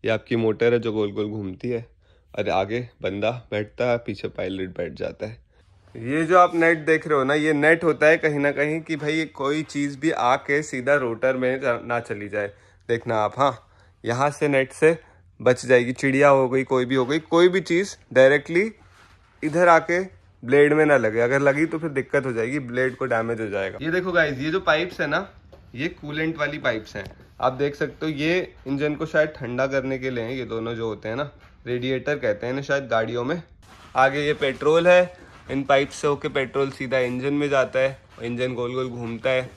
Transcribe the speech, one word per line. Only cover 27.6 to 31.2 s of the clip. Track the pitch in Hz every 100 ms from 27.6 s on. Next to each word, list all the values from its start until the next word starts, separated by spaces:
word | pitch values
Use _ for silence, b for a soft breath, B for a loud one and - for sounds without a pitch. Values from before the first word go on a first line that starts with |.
| 143
सकते | 143 147 - 156
हो, |
ये | 143 156 180 - - 135
इंजन | 139 147
को | 147 156
शायद | 160 156
ठंडा | - 120 123 135
करने | 135 131 131
के | 131
लिए | 120
हैं, | 113
ये | 131
दोनों | 113 113 113
जो | 117 113
होते | 104 107
हैं |
ना, | 117